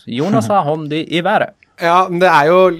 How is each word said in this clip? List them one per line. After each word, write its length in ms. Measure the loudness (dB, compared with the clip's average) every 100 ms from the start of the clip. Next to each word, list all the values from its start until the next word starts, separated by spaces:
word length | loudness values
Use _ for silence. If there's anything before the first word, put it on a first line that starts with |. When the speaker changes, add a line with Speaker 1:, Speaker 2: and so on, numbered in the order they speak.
| -10
Speaker 1:
Jonas 420 | -6 -2 -2 0
har 180 | -2 -2
Speaker 2:
<laughs> 20 |
Speaker 1:
hånden 380 | -4 -6 -8 -4
i 160 | -4
været. 320 | -2 -2 -2 -10 _
Speaker 2:
Ja, 320 | -6 0 2 0
men 140 | 0
det 80 | 2
er 140 | 4 4
jo, 120 | 4 2